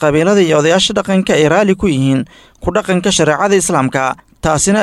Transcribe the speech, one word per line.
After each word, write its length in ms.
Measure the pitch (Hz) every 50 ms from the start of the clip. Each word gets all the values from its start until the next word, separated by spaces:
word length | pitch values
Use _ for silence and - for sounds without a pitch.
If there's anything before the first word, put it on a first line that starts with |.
qabiilada 400 | 156 151 143 156 160 185 208 202
iyo 180 | 180 160 156 151
odayaasha 360 | 147 160 170 190 190 - 214
dhaqanka 380 | 202 190 - 190 190 185 - -
ay 120 | 147 156 147
raalli 260 | 160 190 214 196 190
ku 100 | 190 214
yihiin 380 | 196 143 131 135 135 135 135 - - - - - - _ _
ku 120 | - 180
dhaqanka 400 | 175 165 - - 185 180 180 208
shareecada 420 | 190 - 160 151 151 143 196 202 196
Islaamka, 640 | 190 - - 180 147 131 127 - 135 131 127 127 - _ _ _ _
taasina 400 | - 165 156 143 - 190 202 214